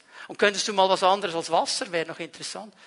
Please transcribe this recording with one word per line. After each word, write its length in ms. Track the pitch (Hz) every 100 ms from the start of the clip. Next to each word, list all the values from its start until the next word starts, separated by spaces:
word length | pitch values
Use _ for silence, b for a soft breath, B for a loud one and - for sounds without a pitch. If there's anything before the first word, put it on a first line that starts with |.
| B B B
Und 120 | -
könntest 280 | 208 196 -
du 60 |
mal 160 | 202 190
was 140 | 185
anderes 320 | 185 202 190 165
als 160 | 160
Wasser? 380 | 165 269 - 240
Wäre 120 | 170 160
noch 140 | 160
interessant. 540 | 165 - 151 185 214 b